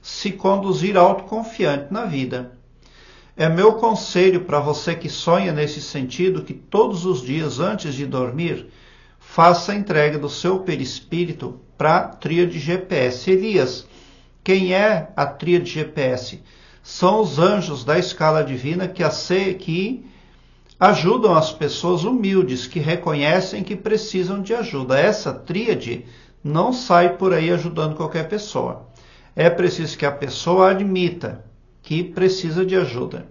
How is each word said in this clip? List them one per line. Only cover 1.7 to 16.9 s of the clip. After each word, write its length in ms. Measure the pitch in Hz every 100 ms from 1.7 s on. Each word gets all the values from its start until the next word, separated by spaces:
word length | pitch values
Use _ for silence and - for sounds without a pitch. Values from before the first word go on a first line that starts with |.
| 139 -
na 120 | 202
vida. 480 | 226 139 123 123 123 - _ _ - - - - - -
É 120 | 160
meu 240 | 165 208
conselho 720 | 220 226 208 - 180 190 180
pra 180 | 175 147
você 340 | 143 143 -
que 140 | 165 151
sonha 440 | - - 180 190
nesse 280 | 151 147 147
sentido 640 | - 147 127 - 185 185
que 100 | -
todos 500 | - - 202 214 185
os 160 | 180 147
dias 380 | 123 147 156 120
antes 380 | 175 196 156 131
de 100 | 139
dormir, 600 | 131 127 135 170 139 - - - - _ _
faça 540 | - - 170 175 -
a 20 |
entrega 420 | 202 202 156 147 147
do 80 | 143
seu 320 | - 175 190
perispírito 1000 | 190 147 135 - - 165 175 - 123 - - _
pra 260 | 147 175 -
tríade 500 | - - 165 175 165
G 180 | 143 185
P 160 | 180
S. 340 | 165 123 123 -
Elias, 600 | 190 220 190 127 - - - - - _ _
quem 280 | - 190 185
é 380 | 185 214 185 - -
a 100 | 143
tríade 420 | - 165 175 -
G 160 | 156
P 160 | 147 -
S? 420 | 131 123 - - - - - -
São 400 | -